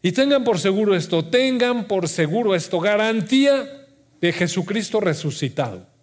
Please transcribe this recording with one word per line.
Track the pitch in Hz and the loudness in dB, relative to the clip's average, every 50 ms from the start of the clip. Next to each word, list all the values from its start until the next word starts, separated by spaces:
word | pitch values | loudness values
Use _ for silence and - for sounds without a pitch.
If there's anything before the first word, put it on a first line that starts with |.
Y | - 180 | -2 0
tengan | 175 254 269 277 285 269 240 | 0 2 2 2 2 2 2
por | 240 214 170 | 0 0 2
seguro | - 196 190 208 220 202 196 | 2 0 2 2 2 2 2
esto, | 175 160 - 180 165 160 | 0 0 0 -2 -2 0
tengan | 165 247 247 262 262 254 240 247 247 247 240 202 | 2 2 2 2 2 2 0 0 0 0 -2 -2
por | - 202 190 170 160 | -2 -2 -2 -2 -2
seguro | - - 165 147 170 226 240 208 190 | 0 0 0 0 0 0 2 2 0
esto, | 175 160 - - 170 | 0 -2 -2 -4 -2
garantía | 165 208 208 208 214 220 226 226 175 - 254 269 277 285 277 269 269 - - - - _ _ _ _ _ _ _ | 0 2 2 2 2 0 0 -2 -2 2 2 4 4 4 4 2 0 -8 -14 -20 -20 _ _ _ _ _ _ _
de | - 175 | -2 -2
Jesucristo | 165 - 180 165 - 190 170 - 202 226 202 - - 220 | 0 0 -2 -2 -2 -4 -4 -2 -4 -4 -4 -2 -2 0
resucitado. | 202 180 151 - - 151 - - 147 127 - - 135 117 98 92 92 _ _ _ | 0 0 -2 -2 -4 -6 -4 -4 -6 -6 -4 -4 -4 -4 -6 -12 -18 _ _ _